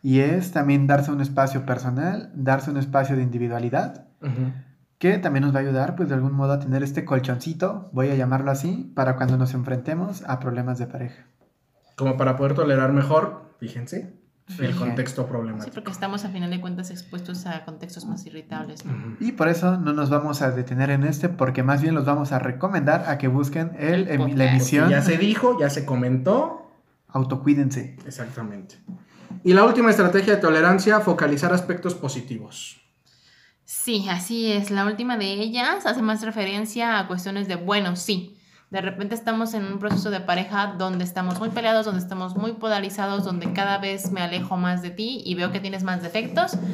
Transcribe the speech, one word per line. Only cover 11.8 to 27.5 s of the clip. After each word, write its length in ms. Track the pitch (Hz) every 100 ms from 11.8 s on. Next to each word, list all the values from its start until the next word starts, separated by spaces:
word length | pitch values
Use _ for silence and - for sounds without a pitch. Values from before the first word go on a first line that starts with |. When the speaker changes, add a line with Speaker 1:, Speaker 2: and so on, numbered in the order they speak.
| _ -
Speaker 2:
Como 200 | 135 131
para 220 | 131 131
poder 160 | 139
tolerar 380 | 139 151 135 135
mejor, 580 | 139 139 156 202 - - _
fíjense, 540 | 113 123 123 190 269 - _ _ -
el 60 |
Speaker 1:
Fíjense. 240 | 180 131 123
Speaker 2:
contexto 440 | 120 120 123 -
Speaker 3:
Sí, 40 | 120
Speaker 2:
problemático. 460 | 123 113 110 107
Speaker 3:
porque 160 | - 190
estamos, 340 | 185 196 202
a 60 | 202
final 180 | 185 175
de 140 | 180
cuentas, 280 | 180 180 180
expuestos 540 | 180 - 180 180 180
a 220 | 180 160 160
contextos 400 | 156 175 - 214
más 180 | -
irritables, 640 | - 156 151 156 156 156 151
¿no? 60 |
Speaker 2:
Ujú. 220 | 120 113 -
Speaker 1:
Y 120 | 226
por 160 | 262 160
eso 280 | 165 180 185
no 160 | 151
nos 160 | 151 139
vamos 320 | 147 151 143
a 100 | 135
detener 380 | 123 127 127 135
en 160 | 139
este, 240 | 143 147 180
porque 340 | 175 131 127
más 200 | 127 139
bien 120 | 160
los 120 | 160 139
vamos 260 | 147 139
a 60 | 131
recomendar 680 | 127 123 185 185 139 165 170
a 120 | 180
que 100 | 135
busquen 440 | 127 139 165 165 -
el, 300 | 147 180 180
Speaker 3:
El 40 |
Speaker 1:
em-, 80 | 143
la 40 | 131
Speaker 3:
podcast. 120 | 135 131
Speaker 1:
emisión. 340 | 131 - 147
Speaker 2:
Porque 100 | 151
ya 80 | 143
se 160 | 143 165
dijo, 400 | 202 220 247 208
ya 80 | 143
se 160 | 143
comentó. 720 | 139 127 123 131 139 233 320 - - _ _ _ _
Speaker 1:
Autocuídense. 880 | 131 131 127 135